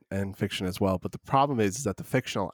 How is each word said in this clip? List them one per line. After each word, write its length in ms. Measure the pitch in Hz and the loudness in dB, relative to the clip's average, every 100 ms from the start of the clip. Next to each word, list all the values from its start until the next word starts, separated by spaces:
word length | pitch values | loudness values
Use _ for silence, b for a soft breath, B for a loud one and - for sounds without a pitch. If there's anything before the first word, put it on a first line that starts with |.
| - | -6
and 280 | 98 98 - | -4 -4 -2
fiction 280 | 101 - 92 | -4 -2 -2
as 140 | 90 | 2
well. 180 | 98 92 | 2 2
But 140 | 95 | -2
the 80 | - | -10
problem 400 | - 135 143 120 | 0 2 4 4
is, 200 | 104 117 | 2 0
is 40 | |
that 140 | 127 - | -2 -4
the 80 | - | 0
fictional 480 | 131 - 110 92 | 0 0 -2 -4